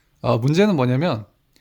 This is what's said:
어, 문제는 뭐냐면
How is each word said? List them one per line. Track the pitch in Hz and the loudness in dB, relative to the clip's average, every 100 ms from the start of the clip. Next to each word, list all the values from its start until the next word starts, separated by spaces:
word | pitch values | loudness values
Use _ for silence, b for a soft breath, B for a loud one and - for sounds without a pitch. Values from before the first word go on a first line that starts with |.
| _ _ | _ _
어, | 120 120 | -2 0
문제는 | 127 160 208 | 0 2 2
뭐냐면 | 170 123 127 175 117 104 _ _ b | 2 0 0 -2 -4 -8 _ _ b